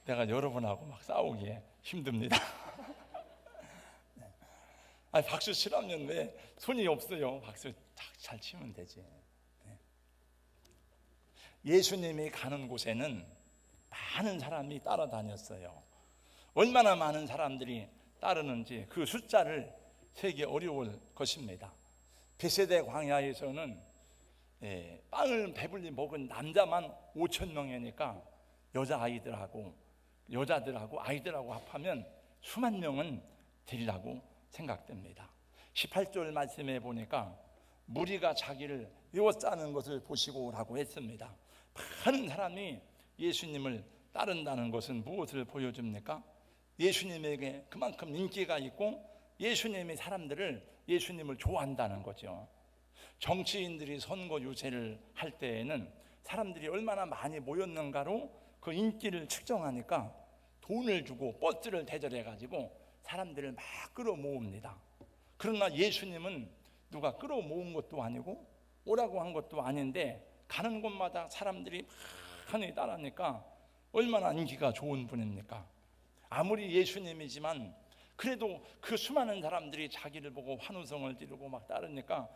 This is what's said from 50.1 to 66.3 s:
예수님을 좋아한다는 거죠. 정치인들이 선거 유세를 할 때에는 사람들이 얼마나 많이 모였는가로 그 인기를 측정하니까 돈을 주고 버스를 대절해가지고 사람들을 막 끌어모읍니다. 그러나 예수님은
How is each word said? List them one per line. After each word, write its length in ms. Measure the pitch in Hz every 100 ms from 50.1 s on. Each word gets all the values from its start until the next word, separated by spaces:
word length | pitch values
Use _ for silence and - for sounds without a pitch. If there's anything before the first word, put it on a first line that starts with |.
| 190 151 147 190 113 - - -
예수님을 480 | 175 175 170 147 127
좋아한다는 680 | - 180 139 127 110 98
거죠. 460 | 101 - 98 90 110 - - - _ - - -
정치인들이 840 | - 185 - 202 180 160 147 143
선거 400 | - 190 180 156
유세를 600 | 131 123 135 123 113 107 -
할 240 | - 160 -
때에는 540 | 131 110 127 143 98 - - -
사람들이 460 | - 190 202 170 151
얼마나 380 | 190 220 196 175
많이 340 | 127 143 156
모였는가로 880 | 131 170 185 160 143 143 151 220 285 - - -
그 120 | 170
인기를 560 | 165 220 220 214 175 147
측정하니까 840 | - - 220 151 123 113 160 110 - - - - -
돈을 420 | - 226 247 180
주고 340 | 127 123 131 110
버스를 480 | - - 226 180 151
대절해가지고 880 | 151 147 120 110 107 123 165 117 - - -
사람들을 500 | - 175 185 143 139
막 120 | 120 - - -
끌어모읍니다. 800 | - 226 160 143 135 107 101 107 98 - - - - - -
그러나 360 | 214 214 190
예수님은 800 | 147 208 - 196 170 185